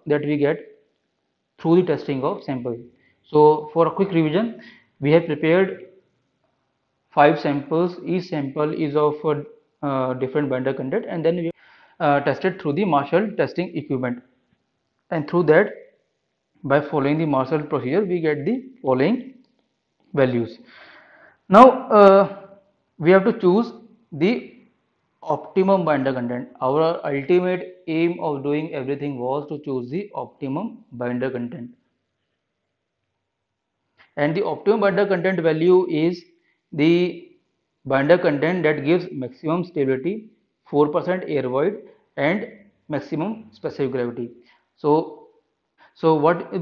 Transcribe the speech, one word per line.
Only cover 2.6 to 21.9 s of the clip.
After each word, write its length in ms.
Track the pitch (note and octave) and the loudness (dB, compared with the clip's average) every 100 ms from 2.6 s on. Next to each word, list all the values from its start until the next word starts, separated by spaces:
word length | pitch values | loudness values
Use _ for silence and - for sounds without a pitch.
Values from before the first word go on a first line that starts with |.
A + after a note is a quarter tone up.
| A#2+ A#2+ - _ _ _ | -6 -10 -12 _ _ _
So 480 | - D3+ D3+ D3+ - | 0 6 6 6 -2
for 140 | E3 D#3+ | 0 0
a 40 | |
quick 200 | D#3+ F#3+ | 0 0
revision, 500 | E3 D3+ E3+ A#3 - - - _ - | 0 2 0 -2 -6 -20 -20 _ -4
we 120 | C#3+ | 4
have 120 | E3 | 4
prepared 600 | E3+ D3 D#3+ F3 F#3+ - - _ _ _ _ _ _ _ _ _ _ _ _ | 2 -2 2 2 2 -4 -16 _ _ _ _ _ _ _ _ _ _ _ _
five 280 | D#3+ D3 D#3 | 4 4 4
samples. 560 | D#3 C#3+ C3+ D#3+ F3+ F3+ | -2 -4 -2 -2 -2 -4
Each 200 | - F3+ F3+ | -6 -4 -4
sample 440 | D#3 C3+ D3+ D3+ | -6 -6 -2 -2
is 220 | D#3 D#3 | -2 -2
of 200 | D3 D3+ D3+ | 2 0 0
a, 200 | D#3+ D3 D3 - _ - | -4 -4 -6 -18 _ -10
uh, 280 | C#3+ C3+ C3 | -4 -2 -4
different 360 | B2+ C3 D3+ C#3+ | -4 -4 -2 -2
binder 240 | B2+ C3 | -2 -4
content, 320 | C3+ C3 G#3 - | -4 -4 -6 -6
and 160 | F3 | -4
then 100 | D#3+ F3 | -2 -2
we, 140 | E3 - _ _ _ - | -4 -10 _ _ _ -4
uh, 200 | D3+ C#3+ | 0 2
tested 400 | C#3+ C3 - - | 0 -2 -4 -4
through 120 | D3+ | -4
the 120 | D3 | -2
Marshall 460 | G3+ C#3+ C#3 E3+ G#3+ - | 0 0 2 0 0 -4
testing 380 | C#3 - F3+ | -4 -4 -6
equipment. 460 | D#3 - C3 B2+ A#2+ _ _ _ _ _ _ _ _ - | -8 -6 -4 -4 -6 _ _ _ _ _ _ _ _ -8
And 200 | E3 D3 | -6 -2
through 140 | F3 | 0
that, 300 | D3+ D#3 G#3 - - _ _ _ _ _ _ _ | 6 6 4 -4 -20 _ _ _ _ _ _ _
by 160 | C3+ C#3+ | 0 0
following 380 | D3 D3+ C#3 D3+ | 0 -2 0 0
the 80 | |
Marshall 380 | D#3+ C3+ C3 D#3 | 0 -2 -2 -4
procedure, 420 | D3 D3 B2 E3+ | -4 -4 -2 -2
we 140 | G3+ F3+ | -2 -2
get 240 | D#3+ D3 | -2 -2
the 180 | C#3+ B3+ - - | -4 -4 -8 -8
following 540 | C3+ B2+ D#3 A#3+ - - _ _ _ _ _ _ _ | -2 0 0 -2 -6 -20 _ _ _ _ _ _ _
values. 460 | C#3+ C3 A#2+ A2 - - - - - - - - _ - | 0 0 0 -4 -10 -20 -20 -20 -20 -20 -20 -20 _ 4
Now, 380 | G3 C4 C4 | 8 8 8
uh, 480 | - | 4